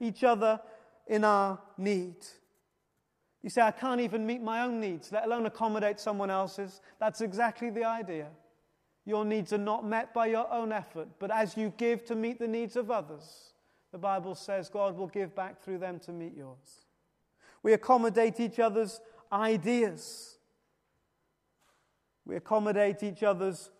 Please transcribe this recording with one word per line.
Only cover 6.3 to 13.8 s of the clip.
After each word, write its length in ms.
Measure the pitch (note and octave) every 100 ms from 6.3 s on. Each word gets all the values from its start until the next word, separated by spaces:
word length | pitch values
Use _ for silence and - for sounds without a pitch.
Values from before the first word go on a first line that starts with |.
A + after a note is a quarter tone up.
else's." 520 | F#3+ F#3+ - G3 - - -
That's 220 | A3 -
exactly 480 | A3 F#3+ A#3 - A#3+
the 160 | G#3+ A3+
idea. 460 | A3+ G3 D#3+ D3+ D#3+ _ _ _ _ _ _ -
Your 200 | G#3+ G#3+
needs 280 | G#3+ F3
are 40 | G#3
not 280 | G3+ G#3+ G#3+
met 280 | A3+ A#3
by 140 | A#3+ A3+
your 220 | A3 A#3
own 200 | A#3+ A3+
effort, 360 | G#3+ E3 D#3+ D#3 -
but 120 | G3
as 260 | A3 G#3+ A3
you 120 | G#3+ -
give 280 | A#3 A#3 A#3
to 100 | A3+
meet 240 | A3+ B3
the 80 | A#3
needs 280 | A3+ A#3 B3
of 160 | A3
others, 600 | A3+ D3+ D3+ D#3 - - _ _ _